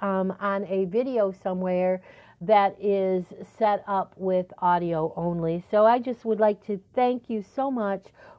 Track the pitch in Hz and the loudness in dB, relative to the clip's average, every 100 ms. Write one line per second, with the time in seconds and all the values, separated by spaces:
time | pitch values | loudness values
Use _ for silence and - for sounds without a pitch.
0 | 202 190 190 185 202 196 196 190 185 220 | -2 0 -2 -2 -4 -2 -2 -2 0 0
1 | 262 247 196 190 190 185 185 180 185 185 | 0 0 0 -2 -6 -4 -2 0 0 -2
2 | - - - _ 175 208 196 196 208 196 | -6 -20 -20 _ 2 4 4 0 -2 0
3 | 190 185 175 - 196 - 220 202 202 196 | 0 -2 -4 -12 -18 -2 0 0 -2 -4
4 | - - 190 185 185 - 180 175 175 165 | -4 -6 -2 0 -2 -2 2 2 0 -2
5 | 160 170 170 170 165 175 - 208 220 247 | -2 -2 -4 -2 -2 -4 0 4 6 4
6 | 240 240 226 208 214 208 - 202 - - | 0 -6 -4 2 2 0 -4 -10 -6 0
7 | 247 254 - 220 196 - 269 254 202 196 | 0 0 -4 -8 -6 -4 -4 -2 -2 -4
8 | - - - | -8 -20 -20